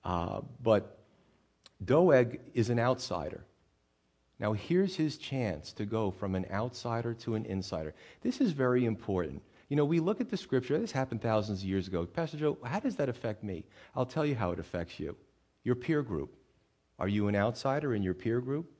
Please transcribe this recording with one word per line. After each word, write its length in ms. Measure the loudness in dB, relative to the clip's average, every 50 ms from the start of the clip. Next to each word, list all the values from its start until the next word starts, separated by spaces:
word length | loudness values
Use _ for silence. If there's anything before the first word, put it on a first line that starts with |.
Uh, 380 | -2 -2 -2 -2 -2 -2 -6 -6 -8 -12 -16 -2 4
but 340 | 6 6 6 4 -2 -18 -20 _ _ _ _ _ _ _ _ _ _ _ _ _ -20 _ _ 0
Doeg 560 | 4 6 6 8 8 8 8 6 4 0 -10 -14 -4 0
is 160 | 0 2 2
an 100 | 2 2
outsider. 640 | 2 2 0 0 -2 -6 -4 -4 -4 -6 -8 -10 -16 _ _ _ _ _ _ _ _ _ _ _ _ _ _ _ _ _ _ -4
Now, 120 | -2 0
here's 420 | 0 -2 -2 0 2 2 2 2 0
his 220 | 0 -2 -2 -2
chance 560 | -6 -8 -6 -4 -2 0 -2 -2 -4 -8 -14 -8
to 100 | -8 -6
go 280 | -2 0 0 0 0
from 220 | -2 -2 -2 -2 0
an 100 | -2 -2 -2
outsider 640 | -2 -2 -2 -4 -6 -8 -6 -4 -4 -2 -2 -4 -6
to 200 | -6 -4 -4 -2
an 100 | -2 -2
insider. 480 | -2 -4 -4 -4 -4 -6 -6 -6 -8 -10 -14 -20 -20 -20 _
This 200 | -4 -4 0 2
is 120 | 0 0
very 320 | 2 2 2 4 4 4 2
important. 580 | 2 0 -2 -2 -2 0 0 0 -2 -6 -12 -14 _ _ -20 -8 _
You 80 | 2
know, 80 | 2 2
we 140 | 4 2 2
look 220 | 2 0 0 -2
at 80 | -2 -4
the 80 | -4
scripture. 420 | -6 -4 0 0 0 2 2 0 0
This 140 | 0 -2
happened 300 | -2 -2 -2 -2 -4 -4
thousands 380 | 0 2 2 2 2 0 -4 -4
of 60 | -2 0
years 200 | 0 0 0 0
ago. 180 | -2 -2 -4
"Pastor 300 | -2 -4 -4 -4 -4 -4
Joe, 200 | -2 0 -2 -2 -2 -6
how 140 | -6 -4 -2
does 180 | -2 -2 -2
that 120 | 0 -2 -2
affect 340 | -2 -4 -4 -6 -6 -4
me?" 220 | -6 -6 -6 -6 -8 -14 -20 -20 -20 -8 -2
I'll 100 | -2 -2
tell 180 | -2 0 0 2
you 120 | 2 2
how 160 | 2 0 0
it 80 | 0 -2
affects 380 | -6 -6 -4 -6 -6 -6 -8 -8
you. 180 | -8 -8 -8 -10 -18 _ _ _ _ _ _ _ _
Your 100 | 0 0
peer 280 | 0 0 0 0 0
group. 320 | 0 -2 -4 -4 -4 -6 -12 -20 _ _ _ _ _ _ _ _ _ _ _ -4
Are 100 | 0 0
you 200 | 2 2 2 4
an 80 | 4
outsider 580 | 4 2 2 0 0 0 0 0 0 0 0 0
in 80 | 0
your 120 | 0 0 -2
peer 260 | -2 -2 0 0 0
group? 320 | 0 -2 -4 -4 -6 -8 -16